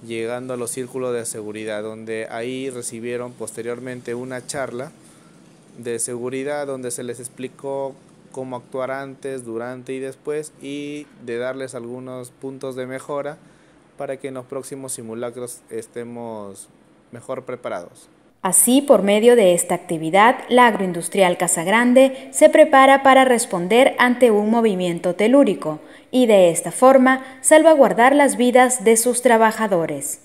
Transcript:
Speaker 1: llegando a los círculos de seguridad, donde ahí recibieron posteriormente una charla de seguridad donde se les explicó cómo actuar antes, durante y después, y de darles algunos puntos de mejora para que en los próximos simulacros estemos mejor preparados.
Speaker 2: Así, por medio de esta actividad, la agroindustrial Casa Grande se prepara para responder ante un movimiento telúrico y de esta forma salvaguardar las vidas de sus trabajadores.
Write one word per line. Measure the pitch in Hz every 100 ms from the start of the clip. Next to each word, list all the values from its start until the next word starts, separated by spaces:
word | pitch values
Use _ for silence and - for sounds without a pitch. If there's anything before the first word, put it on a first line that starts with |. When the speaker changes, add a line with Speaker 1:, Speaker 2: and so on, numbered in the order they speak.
| 117
Speaker 1:
llegando | 117 113 123 127 123
a |
los | 117
círculos | 131 127 131 127
de | 120
seguridad, | 113 120 104 107 107 104
donde | 107 110 110 110 110
ahí | 117 120 131 135
recibieron | 123 120 117 120 120 123
posteriormente | 123 110 - 117 120 127 123 120 120
una | 127 127 123
charla | 143 127 120 143 _ _ _ _ _ _ _ _ -
de | 117 117
seguridad | - 123 123 131 135 147 143
donde | 135 123
se | 120
les | 123 117
explicó | 123 _ 127 - 139 139 135 131 _ _ _
cómo | - 131 123
actuar | 120 135 127
antes, | 135 139 131 139 135 120
durante | 113 120 127 127
y | 131
después, | 135 131 - 151 151 _
y | 139 143 147 147 147 _ 123
de | 117
darles | 127 131 131
algunos | 127 117 127 127 127 123
puntos | _ 135 135 135 131
de | 127
mejora | 131 - 147 143 156 _ _ _ _ _ _
para | 143 135
que | 139
en | 131
los | 127
próximos | 135 131 135 135
simulacros | 127 113 113 120 123 123 - _
estemos | 113 107 - 120 120 117 110 101 98 - _ _ _ _
mejor | 120 - 131
preparados. | 127 123 123 101 87 _ _ _ _ _
Speaker 2:
Así, | 190 185 - 262
por | 285 -
medio | 196 208 233 247
de | 190 175
esta | -
actividad, | 175 - 170 160 185 220 262 -
la | 247 240
agroindustrial | 202 190 170 165 - 185 175
Casa | 175 -
Grande | 165 214 247 247 269 262 -
se | - 302
prepara | 311 311 277 269 269
para | 269 269 262
responder | 240 - 180 180 226 269 -
ante | 247 240 247
un | 208 208
movimiento | 226 226 185 180 170 180 175
telúrico | 208 269 247 170 156 151 - - _
y | 254 247
de | 208 180
esta | 160 175
forma | - 262 269 254 262 262 -
salvaguardar | - 311 320 311 233 185 240
las | 285 277 202
vidas | 247 247 254 254
de | 202 226
sus | 240 240
trabajadores. | 247 226 220 214 220 185 160 143 143 -